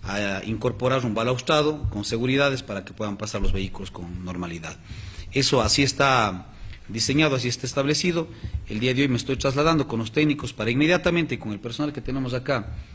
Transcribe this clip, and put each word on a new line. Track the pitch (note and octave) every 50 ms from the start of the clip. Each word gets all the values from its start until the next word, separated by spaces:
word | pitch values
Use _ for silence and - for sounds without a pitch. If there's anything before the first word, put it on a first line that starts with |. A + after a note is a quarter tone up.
| -
a | F#2+ G2 G2+ G#2 G2+ G2 F#2+ -
incorporar | G#2 A2+ - - B2+ A#2 - B2 B2+ C3 C3 B2
un | A#2+ G#2
balaustrado | G#2+ A2+ A#2+ B2+ B2 - - D#3+ D3+ D3+ D3+ D#3 D3 C3+ -
con | - G#2 G#2
seguridades | - A#2 A2+ A#2+ B2+ C3 C#3 C#3 C#3+ C3+ B2+ C3
para | - G#2+ G2 F#2
que | - -
puedan | - G#2+ G#2 G2+ G2
pasar | G#2+ G2+ - G#2
los | G2 - -
vehículos | G2 G2 F#2+ - - F#2+ F#2
con | - F#2+ F2+ E2+ F2 F2+ F#2
normalidad. | F2+ F2+ F2+ F2 E2+ E2+ E2+ D#2+ D#2 D#2 - - - - - - - - - - -
Eso | - C3+ C3+ - - B2+
así | A2 A2 - - C#3
está | C3 - - C#3+ C#3 C3 B2 A2 G#2 F#2 F2+ F2+ - - - - - - - - -
diseñado, | G2+ A2+ A2 - C3+ D3 D#3 D3+ C3+
así | C3 A#2 B2
está | A#2+ - -
establecido. | B2 - C#3+ C3+ C#3+ D3+ D3 - F3+ E3+ E3+ D#3+ - - - - - - - - -
El | G#2+ G#2+
día | A#2 B2+ C3
de | B2+
hoy | C#3+ C#3
me | B2+ A#2
estoy | - - C3+
trasladando | A#2 - C#3 B2+ C#3 D3 D#3+ E3 D#3 C3+ -
con | A#2 A2+
los | A2+ A2
técnicos | - D3+ D#3 D3+ C#3+ - - A2+ -
para | - G#2+ A2
inmediatamente, | A#2+ B2+ D3 D#3 F3+ E3+ - F#3 E3+ E3+ E3 C#3 C3 G#2+
con | - G#2+
el | G#2 G2
personal | - A#2+ A#2+ - D3 D3+ D3
que | -
tenemos | - - C3 C3+ C3 B2 B2
acá, | B2+ A#2+ - C#3 A#2+ G#2 - - - - -